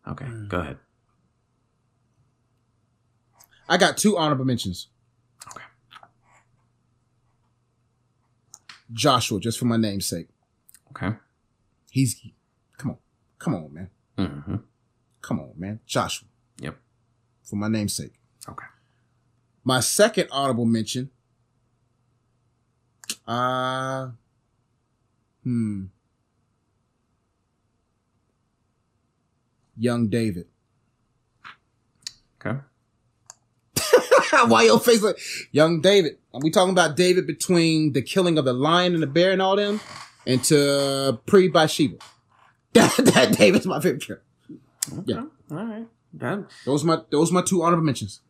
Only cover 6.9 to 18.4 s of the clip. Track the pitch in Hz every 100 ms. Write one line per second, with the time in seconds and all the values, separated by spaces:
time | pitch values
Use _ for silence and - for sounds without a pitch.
6.9 | _ _ _ _ _ _ _ _ _ _
7.9 | _ _ _ _ _ _ - _ - _
8.9 | 113 143 123 - 107 113 110 120 113 110
9.9 | 98 95 87 82 _ _ _ _ - _
10.9 | - 90 117 _ _ _ _ _ _ _
11.9 | 131 131 - - _ _ _ _ _ -
12.9 | - _ _ _ _ - 101 76 76 92
13.9 | _ _ - 92 71 82 101 _ _ _
14.9 | _ _ _ - 95 67 73 92 110 _
15.9 | 131 90 - _ _ _ - - - _
16.9 | _ _ _ _ _ - 101 104 110 101
17.9 | - 69 _ _ _